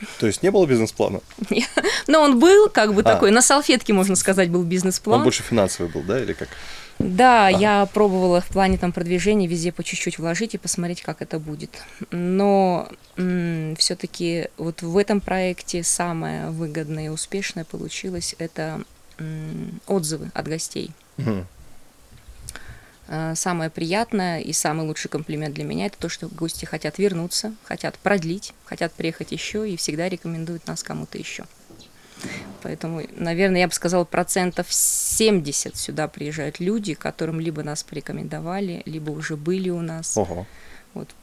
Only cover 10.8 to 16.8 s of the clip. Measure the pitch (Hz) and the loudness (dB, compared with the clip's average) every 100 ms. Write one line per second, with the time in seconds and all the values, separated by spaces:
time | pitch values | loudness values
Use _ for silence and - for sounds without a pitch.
10.8 | 175 175 - 156 - 160 151 151 151 - | -4 -4 -8 -8 -8 -8 -8 -10 -12 -16
11.8 | - - - 175 175 185 202 196 190 175 | -20 -16 -10 -6 -2 2 4 4 4 2
12.8 | - - - - 180 180 170 165 156 156 | -2 -12 -14 -4 -2 0 -2 -2 -4 -2
13.8 | - 180 185 - 175 170 - - 160 165 | -2 -2 -8 -6 -4 -2 -6 -6 -8 -6
14.8 | 170 180 202 208 - 185 185 180 - 180 | -2 0 2 0 0 -2 -2 -4 -6 -4
15.8 | 170 - 175 165 156 156 156 160 165 147 | -2 -2 -2 -4 -4 -6 -6 -6 -6 -6